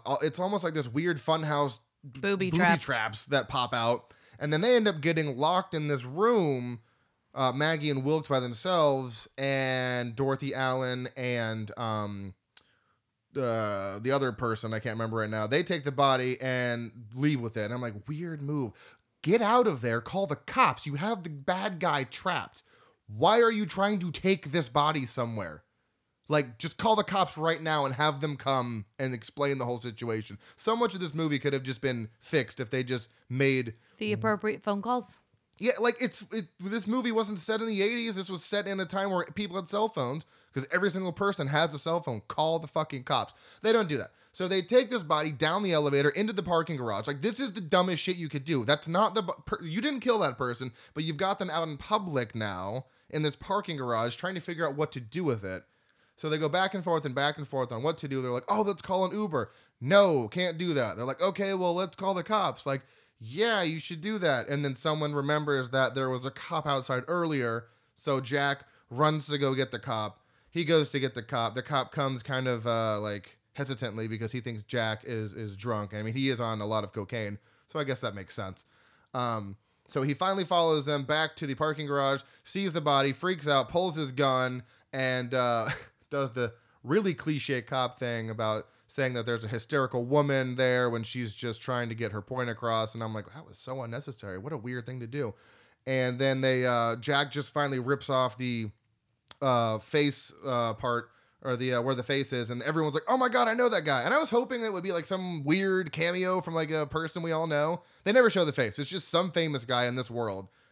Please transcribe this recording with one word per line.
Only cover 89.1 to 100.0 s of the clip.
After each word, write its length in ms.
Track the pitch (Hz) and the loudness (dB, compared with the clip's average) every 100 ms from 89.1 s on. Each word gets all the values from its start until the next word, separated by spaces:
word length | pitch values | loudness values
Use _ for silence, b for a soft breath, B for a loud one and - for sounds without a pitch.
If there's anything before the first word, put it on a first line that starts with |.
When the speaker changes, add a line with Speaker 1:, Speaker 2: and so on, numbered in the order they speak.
Speaker 1:
that 120 | 123 117 | -2 -2
there's 200 | 117 110 | -4 -4
a 20 | |
hysterical 560 | 113 - 147 127 127 | -6 -2 0 0 0
woman 520 | 120 147 143 135 127 123 | 2 2 4 2 0 2
there 340 | 127 123 123 | 4 4 2
when 140 | 117 | 0
she's 300 | 110 123 117 | -4 -6 -6
just 280 | - 120 110 | -6 -6 -6
trying 260 | - 123 117 | -4 -4 -2
to 80 | 113 | -4
get 160 | 110 | -4
her 100 | 104 | -6
point 280 | - 127 120 | -6 -4 -4
across. 440 | 110 117 113 110 | -2 0 0 0
And 80 | 113 | -4
I'm 120 | 110 | -6
like, 200 | 110 - | -6 -10
"That 140 | 151 98 | -16 -18
was 100 | - | -16
so 240 | - 131 | -10 -8
unnecessary. 560 | 117 117 143 120 101 92 | -6 -8 -10 -12 -10 -10
What 140 | 127 | -8
a 60 | 151 | -8
weird 280 | 117 123 117 | -6 -8 -8
thing 140 | 127 | -10
to 80 | 117 | -8
do." 260 | 143 120 - b b b b - | -4 -6 -6 b b b b -2
And 320 | 131 127 123 | 2 2 2
then 220 | 135 131 | 2 4
they, 240 | 131 127 127 | 4 4 4
uh, 320 | 120 117 117 | 4 2 0
Jack 340 | 117 139 139 | 0 2 2
just 220 | 147 135 | -2 -4
finally 260 | 147 143 131 | 0 0 0
rips 300 | 120 139 - | 0 -2 2
off 280 | 131 127 120 | 2 2 0
the, 340 | 127 117 107 - _ _ _ _ _ - | -2 -2 -4 -8 _ _ _ _ _ -4
uh, 360 | 135 123 113 110 | 2 4 2 0
face, 540 | - 151 | 0 2